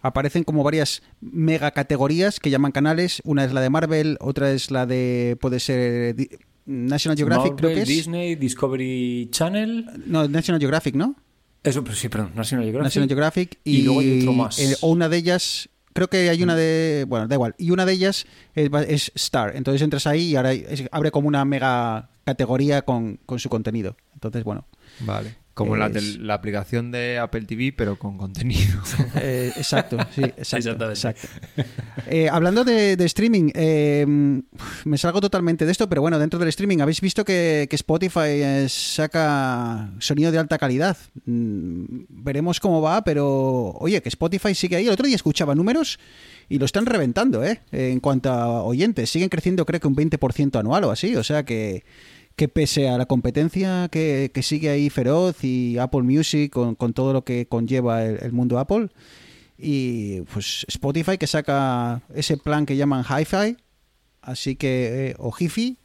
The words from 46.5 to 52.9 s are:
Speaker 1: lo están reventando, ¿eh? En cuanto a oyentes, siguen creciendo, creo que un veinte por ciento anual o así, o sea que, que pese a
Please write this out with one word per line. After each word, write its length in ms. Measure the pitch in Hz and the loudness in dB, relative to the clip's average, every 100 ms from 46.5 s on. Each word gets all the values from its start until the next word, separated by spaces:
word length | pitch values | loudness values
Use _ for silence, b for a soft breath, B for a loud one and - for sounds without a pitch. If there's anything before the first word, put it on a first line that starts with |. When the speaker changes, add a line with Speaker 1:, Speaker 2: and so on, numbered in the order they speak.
| 139 | -2
Speaker 1:
lo 80 | 135 | 0
están 220 | 196 233 | 0 0
reventando, 580 | 226 135 117 247 110 147 | 0 0 2 2 2 0
¿eh? 160 | 226 _ | -2 _
En 280 | 135 131 127 | -4 -2 0
cuanto 320 | 143 135 135 | 2 0 0
a 320 | 123 117 117 | 0 0 0
oyentes, 480 | 101 123 202 208 113 | 0 0 0 0 -2
siguen 180 | 160 135 | 0 0
creciendo, 380 | 160 185 185 160 | 0 0 0 0
creo 120 | 170 | 0
que 80 | 151 | 0
un 80 | 135 | 2
veinte 220 | 156 147 | 2 2
por 160 | 135 | 0
ciento 240 | 123 139 127 | 2 0 2
anual 260 | 107 160 175 | 2 2 2
o 60 | |
así, 240 | 107 190 233 | 0 0 0
o 80 | |
sea 220 | 110 151 139 | 0 -2 -2
que, 400 | 117 107 92 B B B B B - | -4 -2 -6 B B B B B -2
que 120 | 147 | 0
pese 420 | - 147 - | 2 0 2
a 80 | 135 | 2